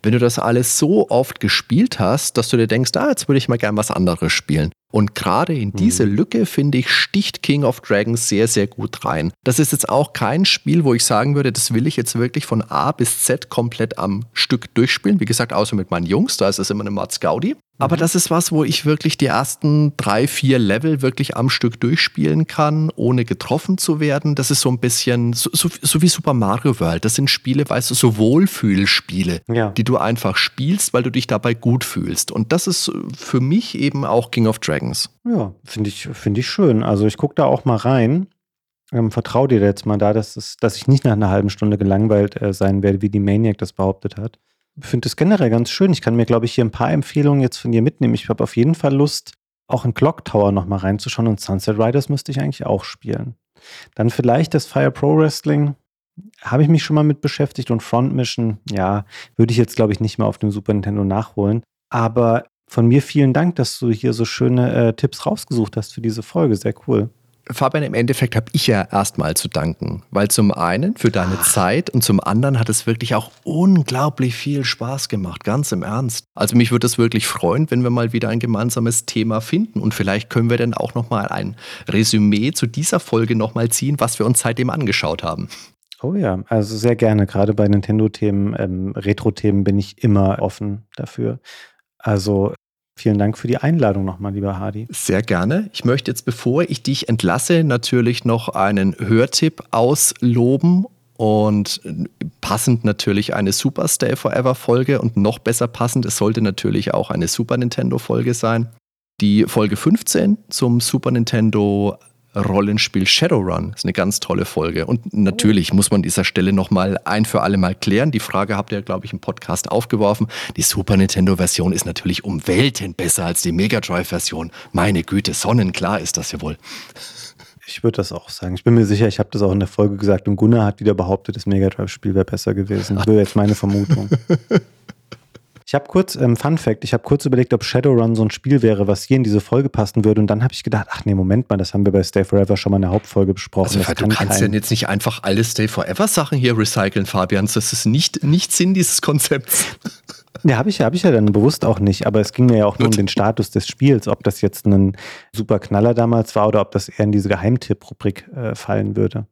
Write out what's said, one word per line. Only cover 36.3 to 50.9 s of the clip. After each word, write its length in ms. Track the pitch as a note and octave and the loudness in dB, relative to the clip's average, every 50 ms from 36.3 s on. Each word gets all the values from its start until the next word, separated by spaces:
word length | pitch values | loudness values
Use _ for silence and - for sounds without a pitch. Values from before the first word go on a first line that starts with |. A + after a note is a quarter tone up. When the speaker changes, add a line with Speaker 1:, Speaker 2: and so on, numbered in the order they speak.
| G2+ G#2+ | 0 0
Speaker 2:
ich 60 | B2+ - | -2 -4
schön. 340 | - - G3+ D#3+ A#2 G#2+ - | 0 2 4 4 4 4 2
Also 220 | - G#2+ G2 G#2 | 2 2 2 2
ich 120 | G#2+ G#2+ - | 0 0 0
guck 180 | - C#3+ - | -4 -2 0
da 100 | - D3 | 2 2
auch 200 | C3 C3 B2+ - | 2 2 2 2
mal 120 | C3 A#2 A2 | 0 0 2
rein. 500 | - B2+ C3 C3 A#2 A2+ C#3 F3 F#3+ - _ _ _ _ _ _ _ _ _ _ _ _ | 2 2 2 4 4 2 2 0 -2 -4 _ _ _ _ _ _ _ _ _ _ _ _
Ähm, 200 | - A#2+ A#2 A2 | -2 -2 -2 0
vertrau 340 | - - A2+ - - A#2+ C3+ C#3 | -2 -4 -6 -2 0 2 2 4
dir 120 | B2+ G#2+ | 4 4
jetzt 240 | G2 G2+ G2+ - - | 4 4 2 0 -2
mal 120 | G#2+ G#2 G2+ | -2 0 2
da, 160 | G#2 G#2 G#2+ | 2 2 2
dass 220 | A2+ G#2+ - - | 0 -2 -4 -10
es, 220 | - G#2+ - - _ | -14 -14 -14 -8 _
dass 160 | - A2+ - | -2 -2 -2
ich 120 | - - - | -2 2 2
nicht 180 | C3+ C3+ - | 2 4 4
nach 60 | B2+ A2 | 2 2
einer 160 | G#2 G#2+ G2 | 2 2 2
halben 200 | F#2+ G2+ G2+ G2+ | 2 2 2 0
Stunde 280 | G2 - - G#2+ G#2 G2 | -2 0 0 0 0 2
gelangweilt, 640 | G2+ G2 G2 G2 G#2+ A2+ G#2+ G#2 G2+ G2+ - - | 2 2 4 4 4 4 4 4 4 2 0 -2
äh, 120 | G#2+ G#2 F#2+ | -4 -4 -2
sein 280 | - G2 F#2+ G2 G2 G2 | 0 0 0 2 2 2
werde, 180 | G2+ G2 G2 | 2 0 2
wie 80 | G#2 G2+ | 0 -2
die 100 | G2+ G#2 | 0 0
Maniac 380 | G2+ G2 G2 G#2+ A2+ A2 G2+ - | 0 2 2 2 2 0 0 -2
das 140 | F#2 F2+ - | -6 -10 -4
behauptet 440 | - F#2+ F#2+ F#2+ - _ G#2 - - | -2 -2 -2 -2 -2 _ -10 -8 -8
hat. 220 | G2+ A2+ _ _ _ _ _ _ _ _ _ - | -10 -10 _ _ _ _ _ _ _ _ _ -18
Finde 260 | C#3 - - A#2+ - A#2 | -8 -4 -4 -2 -2 -4
es 80 | - | -2
generell 340 | - - F3+ G#3+ F#3+ D#3 A#2 | 0 2 2 4 4 4 2
ganz 200 | A2 A#2 A#2+ - | 2 2 0 0
schön. 220 | - - F#3+ F#3+ | 0 0 2 2
Ich 100 | F3 - | 2 2
kann 140 | - - A2+ | 0 0 2
mir, 100 | A#2+ A#2 | 2 2
glaub 180 | - B2 A#2 A2+ | 2 2 0 0
ich, 100 | A2+ - | 0 0
hier 100 | - A#2+ | 0 0
ein 80 | A2 | 0
paar 200 | - - A#2+ C3+ | 0 -2 -2 0
Empfehlungen 500 | D#3 D#3 C#3 - - D3 C#3+ D3 C#3+ C#3 | 0 0 -2 -2 -2 0 2 2 4 4
jetzt 160 | C3 B2 - - | 2 0 -2 -4
von 140 | - A#2+ | -4 0
dir 100 | A#2 A2+ | 2 2
mitnehmen. 320 | A2+ D3 - _ C3+ A#2 A#2 | 2 2 0 _ 0 0 0
Ich 160 | A#2 - - | -2 -2 -4
hab 120 | A2+ - | -2 -2
auf 140 | A2+ A2 - | -2 -4 0
jeden 200 | A#2+ A#2 D3+ E3 | 0 2 2 2
Fall 180 | - - C#3+ C#3 | 0 0 0 2
Lust, 380 | C#3 C#3+ D3 - - _ - - _ _ _ _ _ _ _ | 2 2 2 0 -6 _ -14 -20 _ _ _ _ _ _ _
auch 180 | - B2 - | -4 -2 -2
in 80 | B2 A2 | -2 0
Clock 320 | - - D3 E3 - - | 2 2 0 0 -2 -12
Tower 260 | - - A2 G2+ G2+ | -2 0 2 2 4
noch 140 | G2+ G2 F2 | 2 0 0
mal 120 | F2+ G2+ F#2+ | -2 -4 -2
reinzuschauen 500 | F#2 F#2+ | 0 -2